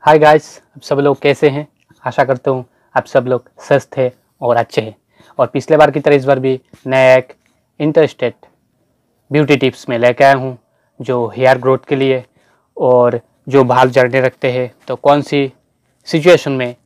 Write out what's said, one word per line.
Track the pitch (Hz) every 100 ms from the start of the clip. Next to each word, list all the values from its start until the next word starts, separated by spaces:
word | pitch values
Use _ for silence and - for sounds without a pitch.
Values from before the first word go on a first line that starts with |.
हाय | - 156
गाइस, | 151 156 - - _ -
आप |
सब | - 139
लोग | 143 135
कैसे | 147 143 151
हैं? | 139 151 _ _ _
आशा | - 123
करता | 131 127 -
हूँ | 131 123 _ _ -
आप | -
सब | 139 123
लोग | 127 _ _
स्वस्थ | - 139 - -
हैं | 127 - _ _
और | 123 117
अच्छे | 117 -
हैं। | 110 107 _ _ _ -
और | 123
पिछले | 143 - 156
बार | 151
की | 143
तरह | 147 143
इस | 131
बार | 135
भी | 131 131 _ - 131
नया | 131 131 131
एक | 127 - _ _ _ _
इंटरेस्टेड | 151 156 151 - 123 - _ _ _ _ _ _ _ _ _
ब्यूटी | 143 143 139
टिप्स | 131 - -
मैं | 120
लेके | 120 123
आया | 139 135
हूँ, | 131 123 _ _ _ _
जो | 120 127 117
हेयर | 110 127 131
ग्रोथ | 127 131 _
के | 139
लिए | 135 131 120 _ _ _ _ -
और | 131 127 123 120 _ _ -
जो | 135
बाल | 127 123 131
झड़ने | 127 123 131
लगते | 127 - 135
हैं, | 123 123 _ -
तो | 127
कौन | 147 143
सी | 143 143 135 _ _ _ _ _ -
सिचुएशन | 165 156 165 -
में | 135 123 123